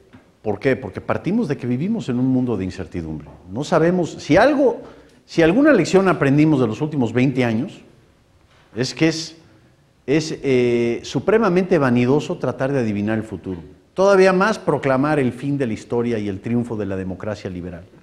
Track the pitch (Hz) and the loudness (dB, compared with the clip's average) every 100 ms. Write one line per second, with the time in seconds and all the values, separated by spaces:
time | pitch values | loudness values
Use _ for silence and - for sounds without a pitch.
0 | _ - _ _ 110 101 135 127 98 107 | _ -20 _ _ -6 -2 0 -2 -4 -10
1 | - 104 143 220 185 143 120 123 180 220 | -6 -4 -2 -2 -2 -4 -4 -4 -2 -4
2 | - 123 131 131 123 104 92 90 82 90 | -4 -2 0 0 0 -2 -4 -8 -10 -10
3 | 80 78 71 - 87 101 147 170 165 185 | -8 -10 -14 -20 -12 -10 0 2 4 2
4 | 156 - - 156 262 285 269 - - - | -2 -6 2 4 6 4 2 0 -8 -20
5 | - _ _ - 160 202 302 247 147 185 | -20 _ _ 2 4 6 4 4 4 2
6 | 190 156 139 143 156 143 120 107 151 151 | 2 2 2 4 4 4 0 -2 -4 -2
7 | 113 110 127 123 120 110 180 - - _ | 0 2 0 2 0 0 -4 -10 -20 _
8 | _ _ _ _ _ _ _ 104 131 - | _ _ _ _ _ _ _ -6 -6 0
9 | 160 156 - - _ _ _ _ _ _ | 0 0 -8 -16 _ _ _ _ _ _
10 | - 156 156 147 139 127 123 120 117 117 | -2 -2 -2 -6 0 2 2 2 0 -4
11 | - 143 - 220 220 175 185 175 135 120 | -6 -4 0 2 2 0 2 2 2 2
12 | 123 147 143 180 135 123 131 139 113 101 | 2 2 0 -6 -6 -4 -2 -2 -2 -2
13 | 104 110 107 92 95 90 76 - _ - | -2 -4 -6 -10 -10 -12 -12 -20 _ 0
14 | 196 196 190 185 208 214 - 143 139 131 | 4 6 4 4 2 0 -2 0 0 0
15 | 147 151 127 117 143 143 127 107 - 120 | 2 0 0 -2 -4 -2 -2 -4 -4 -2
16 | 120 113 101 98 113 120 120 110 98 95 | 0 -2 -4 -6 -2 -2 -2 -4 -4 -6
17 | 95 92 107 101 101 90 87 85 95 - | -6 -8 -8 -8 -10 -10 -10 -14 -18 -20